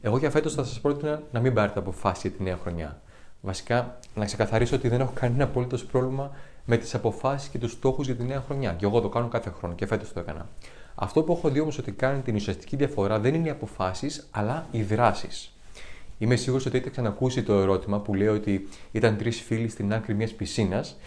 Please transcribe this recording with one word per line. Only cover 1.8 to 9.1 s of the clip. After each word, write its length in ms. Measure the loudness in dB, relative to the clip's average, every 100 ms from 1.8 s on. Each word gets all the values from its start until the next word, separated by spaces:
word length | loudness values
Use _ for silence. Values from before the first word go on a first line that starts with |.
| -4 -2 -2 0
για 100 | -2
τη 120 | -4
νέα 140 | -4 -2
χρονιά. 400 | -4 -4 -6 -10 -18 -20 -18 -10
Βασικά, 580 | -8 -6 0 0 0 -8 -10 -4
να 100 | -2
ξεκαθαρίσω 500 | 0 2 4 4 2
ότι 120 | 2
δεν 120 | 2
έχω 100 | 2 0
κανένα 280 | 2 4
απολύτως 420 | 4 2 0 -2 0
πρόβλημα 460 | 2 2 0 -6 -8 -14 -10 2
με 120 | 2
τις 180 | 2 -2
αποφάσεις 540 | 0 0 0 -2 -4
και 80 | -4
τους 140 | -4
στόχους 340 | 0 0 2 0
για 100 | -2
τη 80 |
νέα 200 | -2 -2 -2
χρονιά. 280 | -2 -2
Και 120 | 0 2
εγώ 160 | 4
το 80 |
κάνω 180 | 2